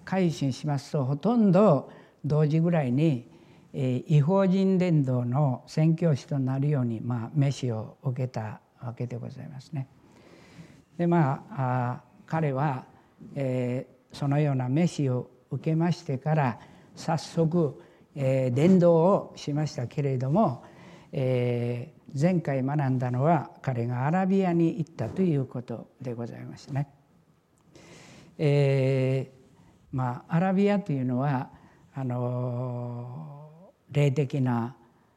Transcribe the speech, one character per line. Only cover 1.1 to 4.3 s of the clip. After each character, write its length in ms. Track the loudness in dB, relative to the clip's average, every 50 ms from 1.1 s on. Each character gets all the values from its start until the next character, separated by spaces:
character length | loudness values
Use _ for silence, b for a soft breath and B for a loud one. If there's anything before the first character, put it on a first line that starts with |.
| -2
と 200 | 0 0 2 2
ん 140 | 4 4 6
ど 400 | 6 6 8 6 6 4 2 B B B B B B B -4
同 220 | 0 2 2 2
時 140 | 4 2 2
ぐ 100 | 2 2
ら 140 | 2 2 2
い 80 | 2
に、 360 | 2 2 4 2 2 0 -4 B B B B B B B B B
え 320 | -6 -4 -2 -2 -2 -2 0
ー、 120 | 4 4 4
異 40 |
邦 260 | 4 4